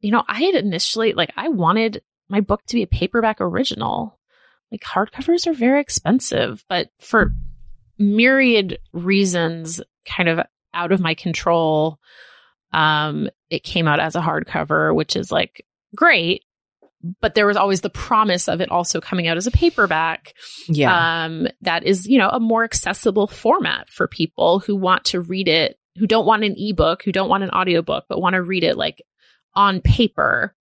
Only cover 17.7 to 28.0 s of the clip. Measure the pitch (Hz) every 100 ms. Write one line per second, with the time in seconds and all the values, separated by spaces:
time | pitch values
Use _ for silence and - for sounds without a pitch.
17.7 | 196 202 - - 220 214 180 - 170 185
18.7 | 175 175 170 - 185 165 165 208 - 339
19.7 | - 196 156 165 160 - _ - - -
20.7 | 151 143 180 165 165 160 160 - - -
21.7 | 165 - 190 190 262 190 - 226 226 226
22.7 | - - 202 233 202 196 - 226 339 180
23.7 | - - - - - 165 - 165 190 -
24.7 | 202 185 185 - 180 170 190 180 160 151
25.7 | - _ - 196 220 190 214 214 - 208
26.7 | 175 160 165 - 185 190 196 196 - 185
27.7 | 170 165 147